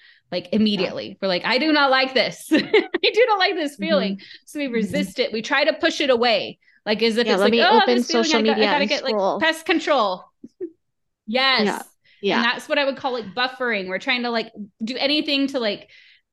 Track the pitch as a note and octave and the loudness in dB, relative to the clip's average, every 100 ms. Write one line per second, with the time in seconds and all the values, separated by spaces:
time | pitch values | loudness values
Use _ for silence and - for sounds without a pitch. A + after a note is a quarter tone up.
0 | - _ _ F3+ - G#3+ G#3+ G3 F3+ A#2+ | -20 _ _ -10 -2 0 2 2 -2 -4
1 | G#2+ G3 F#3+ F3+ - B3 D#4 D4+ C#4 C4 | -10 -6 -4 -2 0 0 2 2 4 2
2 | C4 C4 F3 - - D4+ - G#4+ F#4 - | 2 0 0 -4 0 0 2 2 2 -2
3 | G#4 G4+ B4 G4+ F#4 F4 C#4+ D4 D#4+ D4 | 0 4 4 4 0 0 -4 -6 0 0
4 | G#3 G3 - - - D4 C#4 A#3 G3+ C#4+ | 0 -6 -12 -20 -14 -8 -4 -2 -2 -2
5 | F#3+ - A#3+ A3 A3 C#4 D#4 D#4 E4 D#4+ | -4 -2 -4 -4 -2 0 2 0 -2 0
6 | C#4+ A#3+ A#3+ G3 A#2+ - _ _ G#3 G#3 | 0 2 2 0 -2 -12 _ _ -4 0
7 | A3+ A3 A3 F#3+ G#3 A#3 F4 A4 D4+ A#3+ | 0 0 2 2 4 4 6 6 4 2
8 | A#3 A#3 D4 A#3+ A3 G#3+ D4 D4 C#4+ C#4+ | 2 0 2 2 2 2 2 2 0 0
9 | C4 G#3+ F#3+ E3 D#4 D#4+ - E4 - C#4 | -2 0 0 0 0 -2 -2 -2 2 2
10 | G3+ F#3 - _ - _ E4+ - _ _ | 2 -2 -10 _ -20 _ -14 -14 _ _
11 | _ _ - A#3+ C4+ B3+ G#3 - - _ | _ _ -6 0 2 2 2 -2 -8 _
12 | _ _ G3+ D#3+ A#3 B3+ C4+ D4 C#4 C4+ | _ _ -2 0 0 -2 -2 0 0 -2
13 | C4+ B3 G3+ G#3 B3+ B3+ B3 G#3 F#3 F#3+ | -6 -6 -6 -4 -4 -4 -4 -4 -4 -6
14 | C4+ B3 A#3+ A#3 A3+ - G3 _ A3 B3+ | -2 -2 -2 -4 -6 -12 -18 _ -8 -4
15 | C#4 D4+ D4+ C#4 C#4 C#4 A3 G3+ - - | 0 0 0 0 0 -2 -4 -4 -10 -20
16 | - _ _ | -20 _ _